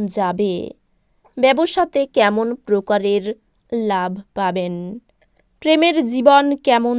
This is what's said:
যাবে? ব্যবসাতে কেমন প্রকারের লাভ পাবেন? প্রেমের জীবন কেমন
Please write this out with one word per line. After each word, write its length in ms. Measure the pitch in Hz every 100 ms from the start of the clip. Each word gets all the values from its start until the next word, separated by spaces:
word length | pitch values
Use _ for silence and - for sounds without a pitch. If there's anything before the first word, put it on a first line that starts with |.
| 208
যাবে? 460 | 196 185 175 208 175 - - _ _ _ _ _ -
ব্যবসাতে 640 | 254 262 330 - 339 277 277
কেমন 320 | - 208 208 226 247
প্রকারের 600 | - 202 196 208 202 202 196 220 _ _ _
লাভ 400 | 233 220 190 180 190 -
পাবেন? 400 | - 190 180 180 175 180 226 - _ _ _ _ _
প্রেমের 340 | 302 311 339 320 240
জীবন 360 | 247 254 277 285 285
কেমন 360 | - 240 233